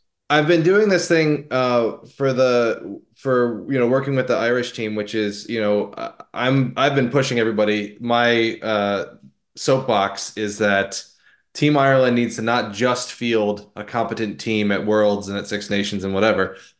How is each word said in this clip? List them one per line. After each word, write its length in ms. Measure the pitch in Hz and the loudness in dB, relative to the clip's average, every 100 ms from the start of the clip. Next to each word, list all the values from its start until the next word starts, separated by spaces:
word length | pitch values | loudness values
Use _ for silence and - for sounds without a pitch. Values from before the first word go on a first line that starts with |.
| _ _ - | _ _ 0
I've 180 | 151 151 | 2 4
been 160 | 170 | 4
doing 260 | 160 196 214 | 4 4 4
this 200 | 180 175 | 2 2
thing, 400 | 165 156 147 - | 2 2 0 -2
uh, 480 | 131 127 123 - - - - | -2 2 2 0 -4 -12 -4
for 160 | 135 | -2
the, 680 | 123 127 120 120 117 90 101 - _ | 2 2 4 2 -2 -8 -14 -18 _
for, 540 | 139 123 120 107 85 | 0 2 2 -2 -4
you 80 | 139 | 0
know, 100 | 120 | 2
working 260 | 135 135 | 0 0
with 140 | 135 127 | -2 0
the 80 | 110 | 0
Irish 360 | 117 123 120 | 0 0 -2
team, 220 | - 110 | -6 -6
which 200 | 107 104 | -4 -4
is, 340 | 113 104 101 - | -2 -4 -4 -6
you 120 | 117 | -2
know, 300 | 104 104 101 | 0 0 -2
uh, 200 | - 58 - - | -8 -12 -12 -12
I'm, 400 | - 123 135 120 107 | -4 0 2 0 0
I've 180 | 139 | 2
been 160 | 139 120 | 2 0
pushing 280 | 139 135 120 | 0 0 0
everybody. 580 | 113 107 104 104 101 - | 0 2 0 0 -4 -6
My, 580 | 120 120 120 117 113 - | 0 2 4 2 0 -2
uh, 540 | 110 107 101 98 - - - _ _ - | -2 0 0 -2 -4 -12 -20 _ _ -6
soapbox 800 | - 131 135 107 98 - - - | 0 0 2 0 0 -4 -10 -6
is 220 | 107 101 | -6 -2
that 440 | 104 98 98 - - _ _ _ _ | 2 2 0 -6 -14 _ _ _ _
Team 240 | - 147 147 | 0 2 4
Ireland 380 | 135 135 127 | 4 4 4
needs 220 | 120 117 - | 2 0 -2
to 60 | |
not 300 | 113 123 - | -2 0 -2
just 400 | 101 123 120 - | -2 0 0 -6
field 580 | - 120 113 104 104 - | -6 -2 0 0 -2 -8
a 80 | 104 | -14
competent 560 | 104 123 113 110 107 - | -8 -4 -4 -4 -6 -6
team 300 | 117 107 104 | -4 0 0
at 160 | 98 104 | 0 0
Worlds 420 | 107 104 101 95 | 2 2 0 -4
and 80 | 101 | -8
at 120 | - | -6
Six 200 | 104 - | -8 -4
Nations 360 | 101 98 101 | -4 -2 -4
and 100 | 98 | -4
whatever. 420 | 95 110 104 92 - - _ | 2 2 2 -2 -6 -20 _